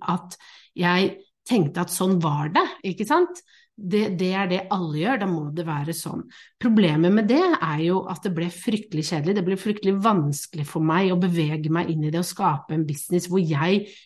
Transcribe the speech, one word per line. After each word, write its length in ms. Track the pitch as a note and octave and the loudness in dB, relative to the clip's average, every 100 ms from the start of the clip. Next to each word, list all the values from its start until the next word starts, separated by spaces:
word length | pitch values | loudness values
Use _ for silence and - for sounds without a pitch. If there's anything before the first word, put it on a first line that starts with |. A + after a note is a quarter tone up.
at 320 | - F3 - - - - - - | -4 -4 -6 -18 -20 -20 -16 -2
jeg 380 | F3 F3+ F#3+ - - _ - | 2 4 2 -2 -14 _ 0
tenkte 380 | B3 D3 F3 F3 | 2 2 0 -4
at 100 | - | 0
sånn 240 | F#3 F#3 | 2 2
var 320 | D#3+ D3 D3+ | 2 0 0
det, 160 | G#3 F4 - G3+ | 0 0 -4 -8
ikke 160 | F3+ G#3 | -6 0
sant? 320 | D#4 F4 F4+ - _ _ - | 2 2 -2 -20 _ _ -12
Det, 300 | G3 G#3 G#3 F3 | -2 0 0 0
det 140 | F#3 | 0
er 140 | F#3+ G3 | 0 0
det 120 | F#3 F#3 | -2 -2
alle 300 | G3 E3+ D3+ | -2 -2 -2
gjør, 160 | F#3+ C4 | 0 0
da 60 | G3 | -2
må 140 | E3 D3+ | -2 -4
det 140 | D#3 E3 | -6 -4
være 240 | D3 D3 E3 | -4 -4 -6
sånn. 260 | E3+ F3+ - - - _ | -8 -10 -12 -18 -20 _
Problemet 500 | A#3+ A3 F3+ D3+ E3+ | 2 6 6 4 4
med 140 | G#3 G#3 | 4 4
det 140 | C4+ | 4
er 380 | F#4 - D#3+ D3+ | 4 2 0 0
jo 220 | E3 F#3 - | 0 0 -2
at 160 | F3+ | -6
det 80 | G#3 E3 | -4 -4
ble 100 | E3+ | -4
fryktelig 560 | - - G#3+ - D#3 D3+ | -4 -4 -4 -4 -6 -2
kjedelig, 260 | E3 D3+ G#3 | -2 0 0
det 80 | |
ble 140 | F3+ F#3+ | 0 -2
fryktelig 380 | G#3+ G#3 F#3+ G3 | -2 -2 0 2
vanskelig 640 | G#3+ G3+ D3 C#3+ - D#3+ D3 | 2 2 2 -2 -6 -8 -6
for 160 | E3 D#3 | -2 2
meg 260 | E3 F#3+ | 4 2
å 60 | F3+ | 2
bevege 540 | F#3 E3+ D3+ D#3 D3+ E3 | 2 2 0 -2 -2 0
meg 160 | - | 0
inn 140 | D#3 D3+ | -2 -2
i 40 | |
det 80 | E3 | -2
og 80 | F3 | -4
skape 420 | - F#3+ C#3+ - | -2 0 0 -2
en 140 | D#3 D#3 | -2 -2
business 400 | - - F3 F3+ | -4 -2 -2 0
hvor 160 | F#3 | 0
jeg 380 | E3 D3+ E3 G3+ G3 - | 2 0 2 0 -2 -10